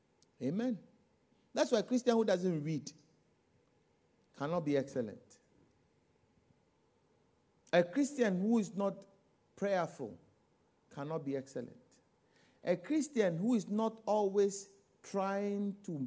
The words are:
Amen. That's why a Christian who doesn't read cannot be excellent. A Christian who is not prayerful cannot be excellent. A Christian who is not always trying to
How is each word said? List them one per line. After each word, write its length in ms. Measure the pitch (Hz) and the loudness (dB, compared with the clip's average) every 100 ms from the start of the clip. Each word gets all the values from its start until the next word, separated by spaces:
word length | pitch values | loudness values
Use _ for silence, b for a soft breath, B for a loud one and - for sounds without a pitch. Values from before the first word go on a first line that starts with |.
| _ _ - _ | _ _ -20 _
Amen. 380 | 127 185 254 196 - _ _ _ _ _ _ | -4 -2 -2 -4 -8 _ _ _ _ _ _
That's 200 | - 302 | 0 2
why 80 | 226 | 2
a 20 | |
Christian 300 | - 254 240 | 2 0 4
who 120 | 226 | 4
doesn't 380 | 214 185 185 165 | 4 2 2 0
read 300 | 147 151 - - _ _ _ _ _ _ _ _ _ _ _ _ _ - | -2 -4 -6 -14 _ _ _ _ _ _ _ _ _ _ _ _ _ -8
cannot 260 | 143 175 | -4 -2
be 120 | 151 139 | 0 0
excellent. 420 | 135 131 110 98 - - _ _ _ _ _ _ _ _ _ _ _ _ _ _ _ _ _ _ _ _ _ _ _ | 0 -4 -6 -8 -18 -20 _ _ _ _ _ _ _ _ _ _ _ _ _ _ _ _ _ _ _ _ _ _ _
A 100 | 175 | 2
Christian 580 | 175 277 277 285 226 180 | 4 2 0 2 0 2
who 180 | 208 233 | 2 2
is 180 | 175 175 | 2 -2
not 180 | 196 - - _ _ _ _ - | -4 -4 -12 _ _ _ _ -6
prayerful 580 | 196 185 165 - 117 - - _ _ _ _ _ _ | 0 0 0 -4 -12 -12 -20 _ _ _ _ _ _
cannot 300 | - 143 160 | -10 -6 -6
be 100 | 143 | -4
excellent. 420 | 135 131 131 117 - - _ _ _ b b b b | -6 -6 -10 -10 -14 -20 _ _ _ b b b b
A 140 | - 180 | -2 -2
Christian 600 | - 311 254 233 196 165 | 0 0 0 2 2 2
who 160 | 208 | 0
is 140 | 240 170 | 0 0
not 260 | 208 220 226 | -2 -2 -2
always 640 | - 214 202 196 202 196 - - _ _ | -2 2 4 4 4 2 -10 -20 _ _
trying 720 | - 196 190 196 202 202 202 190 - | -6 -2 0 0 0 -2 -2 -6 -8
to 60 | 156 | -6